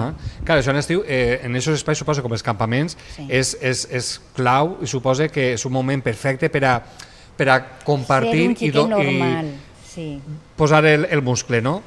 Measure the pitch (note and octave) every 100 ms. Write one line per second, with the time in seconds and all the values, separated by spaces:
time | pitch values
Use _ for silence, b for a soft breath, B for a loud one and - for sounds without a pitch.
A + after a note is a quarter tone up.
0 | A2+ D#3+ B B - D#3 B2+ C#3 - F3
1 | F3+ C3 A#2+ B2+ B2 B2 D3+ D3 - D#3
2 | - C#3+ B2 A2+ - G#2 A2+ B2 E3 -
3 | B B C#3 C3 B2+ - C3 B2+ - B2+
4 | A#2+ - - - B2 C3 D#3 F#3+ D3+ C3+
5 | C3 C3 D3+ D3 B2+ A#2 C3 C3 C3 C3+
6 | B2 G#2+ C#3 C3 D#3+ C#3+ C3+ A#2+ - B
7 | B B B - C3+ C3 - - - C#3+
8 | B2 C3+ A#3 D#3 F3 A#3 D#3 C#3 A3+ G#3
9 | C#3 - - E3 D#3 C#3 - - - -
10 | D#3 C#3 C#3 D3+ - - D3+ D#3 D#3 D3+
11 | - D3+ B2+ B2 - A#2+ A#2+ F3+